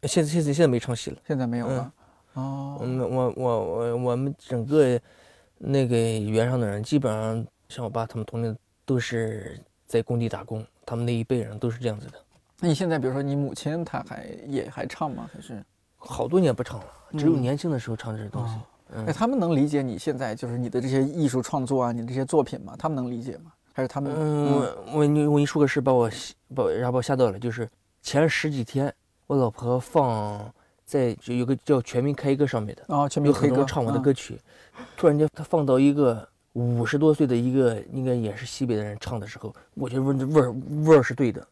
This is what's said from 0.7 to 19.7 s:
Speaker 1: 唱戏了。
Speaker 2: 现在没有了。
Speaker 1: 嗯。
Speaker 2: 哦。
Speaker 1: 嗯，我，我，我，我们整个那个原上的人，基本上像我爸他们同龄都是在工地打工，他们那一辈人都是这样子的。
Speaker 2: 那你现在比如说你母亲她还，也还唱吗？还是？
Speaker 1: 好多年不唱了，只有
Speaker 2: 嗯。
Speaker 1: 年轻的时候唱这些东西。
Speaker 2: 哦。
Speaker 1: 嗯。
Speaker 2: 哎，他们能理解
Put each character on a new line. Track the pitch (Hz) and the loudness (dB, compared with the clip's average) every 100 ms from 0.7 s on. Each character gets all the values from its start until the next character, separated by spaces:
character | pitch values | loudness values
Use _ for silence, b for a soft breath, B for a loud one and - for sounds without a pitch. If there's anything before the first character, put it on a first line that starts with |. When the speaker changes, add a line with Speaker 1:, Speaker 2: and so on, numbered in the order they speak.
| 123 | 4
Speaker 1:
唱 | - | 0
戏 | 120 - | -6 -6
了。 | 135 _ | -12 _
Speaker 2:
现 | 143 | -2
在 | 123 | -2
没 | 120 | -2
有 | 120 | -2
了。 | 131 123 _ b b _ | -4 -6 _ b b _
Speaker 1:
嗯。 | - | -10
Speaker 2:
哦。 | 135 135 139 143 | -8 -6 -8 -8
Speaker 1:
嗯， | 123 127 | -4 -2
我， | 113 127 127 - | -2 0 0 0
我， | 127 117 | 0 0
我， | 98 87 117 120 | 0 -2 -2 -2
我 | 123 120 | 0 0
们 | 139 143 | -2 -6
整 | - 123 117 | -6 -6 2
个 | 151 135 123 b b b b b _ | 4 6 4 b b b b b _
那 | - 139 127 | -2 2 2
个 | 117 | 2
原 | 113 110 104 110 117 | 2 0 0 2 2
上 | 127 | 2
的 | 110 | 0
人， | 101 | -4
基 | 107 147 | 0 0
本 | 123 | 2
上 | 110 110 113 113 _ _ | -2 -2 -4 -6 _ _
像 | - | -10
我 | 117 | -6
爸 | 117 | -4
他 | 113 113 | -4 -6
们 | |
同 | 107 117 | -8 -4
龄 | 117 110 _ _ | -4 -6 _ _
都 | - 131 | -2 -2
是 | - 120 113 110 101 - - _ _ | 0 -4 -4 -6 -10 -16 -20 _ _
在 | 117 | -2
工 | 113 120 | 0 0
地 | 117 | 0
打 | - | -4
工， | - 110 110 _ | -8 -10 -10 _
他 | - | -8
们 | 120 120 | -4 -2
那 | |
一 | 120 | -2
辈 | 113 127 | 0 -2
人 | 107 107 | -2 -4
都 | 120 | -4
是 | 117 | -2
这 | 123 | -4
样 | 104 | -6
子 | - | -10
的。 | - _ _ _ _ | -20 _ _ _ _
Speaker 2:
那 | 175 | 0
你 | |
现 | 147 185 | 0 0
在 | 160 | 0
比 | 131 | 0
如 | |
说 | 131 | -2
你 | 143 | -2
母 | 139 139 | -2 -2
亲 | - - 131 | -4 -6 -4
她 | - 135 - | -6 -8 -10
还， | - - - - | -14 -14 -16 -6
也 | 139 - | -6 -6
还 | - | -8
唱 | - - 156 | -10 -6 -6
吗？ | 131 117 | -6 -12
还 | - | -16
是？ | - 110 - _ _ _ | -14 -16 -16 _ _ _
Speaker 1:
好 | - 120 120 | -14 -6 0
多 | 175 | 2
年 | 170 | 4
不 | 120 | 2
唱 | 123 120 | -4 -8
了， | - - - 151 | -16 -20 -10 0
只 | 147 | 2
有 | 160 | 2
Speaker 2:
嗯。 | |
Speaker 1:
年 | 123 143 | 2 -2
轻 | 175 | -2
的 | 139 | -4
时 | 117 | -4
候 | 113 | -8
唱 | 113 | -6
这 | 107 | -8
些 | 107 | -8
东 | 127 120 | -6 -6
西。 | |
Speaker 2:
哦。 | 110 110 _ _ | -6 -12 _ _
Speaker 1:
嗯。 | - 110 | -10 -6
Speaker 2:
哎， | |
他 | 156 233 | -2 0
们 | 269 | 0
能 | 175 | 2
理 | 160 | 2
解 | 147 | 2